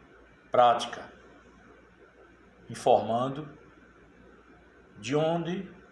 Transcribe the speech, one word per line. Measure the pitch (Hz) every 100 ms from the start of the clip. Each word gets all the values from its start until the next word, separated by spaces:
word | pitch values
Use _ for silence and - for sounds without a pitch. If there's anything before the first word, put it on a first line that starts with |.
| - - - - -
prática, | 123 120 117 - - - - - - - - - - - - - - - - - - -
informando | 117 139 110 107 117 131 135 151 - - - - - - - - - - - - - - -
de | 110 151
onde | 160 170 170 190 180 - -